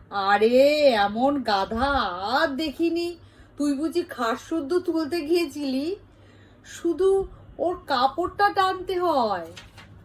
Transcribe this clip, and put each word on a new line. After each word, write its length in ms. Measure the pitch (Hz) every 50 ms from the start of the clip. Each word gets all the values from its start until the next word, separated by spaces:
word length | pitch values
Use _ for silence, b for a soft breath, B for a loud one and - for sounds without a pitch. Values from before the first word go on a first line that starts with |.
| B -
"আরে, 800 | - 202 190 196 202 202 214 233 240 254 277 285 302 302 294 277
এমন 540 | 233 208 202 202 208 226 254 285 294 285
গাধা 480 | 240 226 208 190 190 190 226 226 262 285 285 262 220 180 175 180 196 214 240 294
আর 80 | 330 311
দেখিনি। 680 | 269 254 320 302 254 - 330 330 330 339 339 349 349 b b b b b b b b -
তুই 160 | 285 294 285
বুঝি 280 | 262 311 330 - 349
খাট 360 | - - - - 240 226 - -
শুদ্ধ 400 | - - 320 330 277 269 359 359
তুলতে 420 | - 349 320 320 320 269 339 349
গিয়েছিলি? 760 | 285 294 349 349 339 277 262 294 285 269 254 262 285 339 403 - - B B B B B B B B B B B B
শুধু 640 | - - - - 339 320 294 370 381 392 392 381 B B B B B - -
ওর 200 | - 339 359 359 -
কাপড়টা 680 | - 277 240 262 269 - 330 359 349 - - 403 403
টানতে 460 | - 392 381 381 370 370 359 381 381 349
হয়।" 480 | 359 349 311 269 233 214 196 180 165 165 170 - - - - - - - - - -